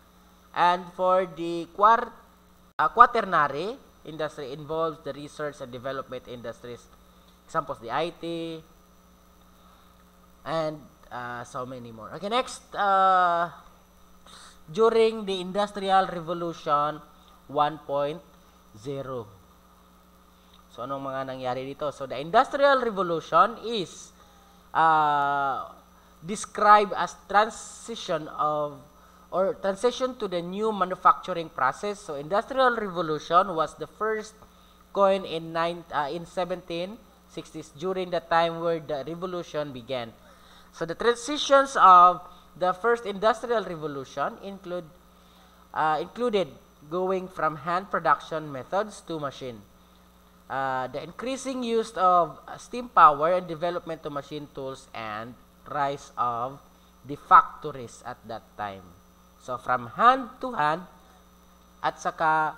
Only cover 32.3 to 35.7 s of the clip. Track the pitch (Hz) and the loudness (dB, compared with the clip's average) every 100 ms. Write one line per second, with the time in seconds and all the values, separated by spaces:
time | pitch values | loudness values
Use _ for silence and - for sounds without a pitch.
32.3 | 196 226 262 254 233 202 175 160 151 - | -2 0 2 2 2 -4 -4 -2 -4 4
33.3 | 170 196 160 151 - 151 - 214 214 214 | 4 4 0 -2 -4 -14 -6 -4 -4 -8
34.3 | - - - - - - 190 196 196 110 | -18 -20 -20 -20 -20 -6 2 4 4 -2
35.3 | 160 165 165 170 | -8 -6 -2 -2